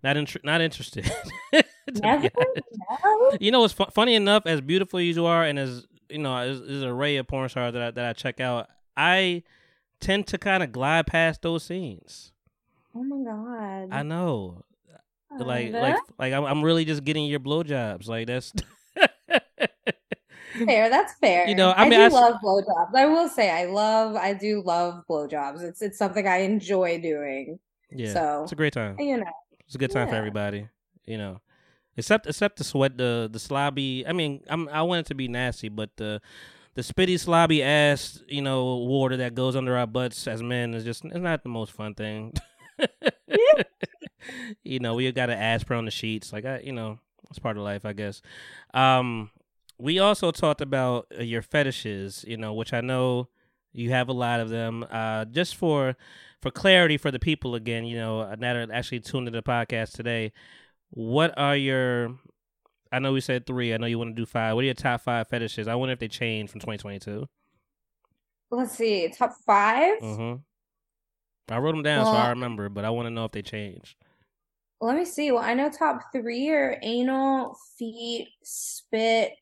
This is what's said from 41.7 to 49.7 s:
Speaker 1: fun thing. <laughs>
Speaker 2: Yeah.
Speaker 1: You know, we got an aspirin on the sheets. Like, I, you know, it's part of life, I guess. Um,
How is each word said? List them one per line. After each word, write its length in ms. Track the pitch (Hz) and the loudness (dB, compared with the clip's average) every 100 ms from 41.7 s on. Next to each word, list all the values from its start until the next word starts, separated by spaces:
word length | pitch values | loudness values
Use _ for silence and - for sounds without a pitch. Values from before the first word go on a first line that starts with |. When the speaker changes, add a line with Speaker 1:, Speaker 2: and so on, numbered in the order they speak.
Speaker 1:
fun 220 | - 107 | -10 -12
thing. 380 | 104 107 107 113 - | -8 -8 -8 -8 -8
<laughs> 40 | - _ 960 - 311 _ 254 - _ | -10 _ -20 -4 -4 _ -4 -4 _
Speaker 2:
Yeah. 340 | 370 494 605 - _ - _ 320 _ - 254 247 214 | 2 6 4 2 _ -14 _ -20 _ -20 -16 -16 -14
Speaker 1:
You 160 | - 131 | -8 -6
know, 160 | 120 | -4
we 160 | 117 131 | -2 -2
got 160 | 127 123 | -2 -2
an 80 | 110 | -2
aspirin 400 | 110 113 - 120 | 0 0 -2 -4
on 60 | |
the 60 | 113 | -4
sheets. 420 | - 110 110 - | -6 -6 -6 -8
Like, 120 | 107 | -10
I, 160 | 120 131 | -8 -8
you 120 | 139 | -8
know, 260 | 123 110 110 _ _ _ | -8 -8 -12 _ _ _
it's 100 | - | -10
part 180 | 120 104 | -8 -6
of 60 | |
life, 220 | 101 101 | -6 -6
I 80 | 107 | -8
guess. 300 | 101 104 98 - - - - - | -8 -8 -10 -18 -20 -20 -20 -8
Um, 580 | 127 131 131 127 117 107 _ _ _ _ | 2 4 4 2 -4 -8 _ _ _ _